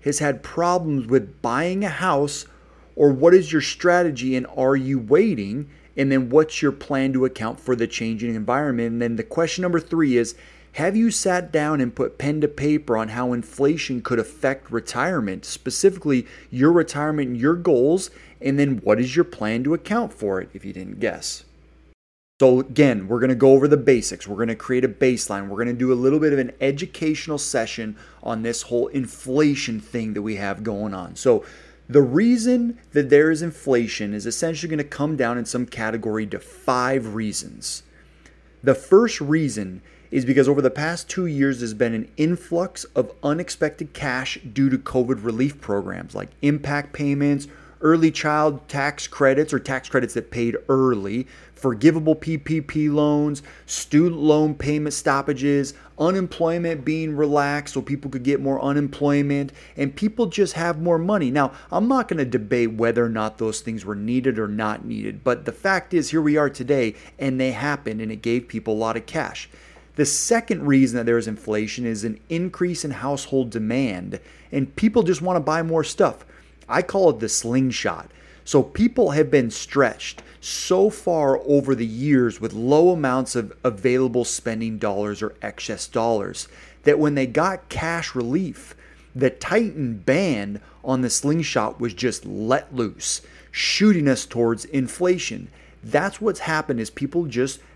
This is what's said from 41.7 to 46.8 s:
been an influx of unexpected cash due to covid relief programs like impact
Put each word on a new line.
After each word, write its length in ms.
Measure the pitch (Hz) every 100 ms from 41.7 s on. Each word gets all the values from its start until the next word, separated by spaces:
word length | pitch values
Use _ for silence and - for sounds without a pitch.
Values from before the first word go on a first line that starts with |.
been 220 | 107 120 113
an 160 | 113 -
influx 680 | 156 175 - 170 185 - - -
of 160 | 113 -
unexpected 720 | 143 156 175 - 156 151 151 -
cash 440 | 147 123 131 - -
due 160 | 107 135
to 80 | 127
covid 480 | - 127 123 127 110
relief 380 | 113 139 143
programs 520 | - 101 95 92 87 98
like 140 | 98 -
impact 500 | 143 147 143 143